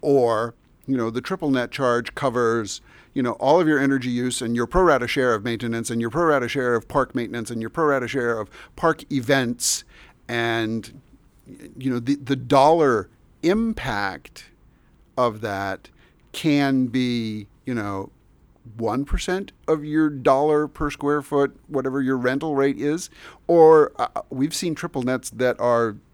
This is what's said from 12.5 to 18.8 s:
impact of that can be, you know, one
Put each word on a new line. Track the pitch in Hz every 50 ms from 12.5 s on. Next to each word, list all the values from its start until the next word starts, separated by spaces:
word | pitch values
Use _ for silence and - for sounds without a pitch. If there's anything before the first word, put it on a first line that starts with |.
| 143 139 135 151 165 170 156 139 120 107 90 - _ _ _ _ _ _ -
impact | 165 190 220 226 226 220 - - 131 113 101 101 98 92 73 - - _ - - - _ _ _ - _ _ _ _ _ _ _ _ _ -
of | 127 120 107 107
that | 110 107 101 98 98 98 95 - _ - _ _ _ _ _ _ _ _ -
can | - - 160 147 143 143 139 135 131 131 123
be, | 110 131 127 123 120 120 113 110 107 107 101 - _ _ _
you | - 123
know, | 120 104 101 101 95 98 - _ _ _ _ _ _ _ _ _ _ _ 117 107
one | 110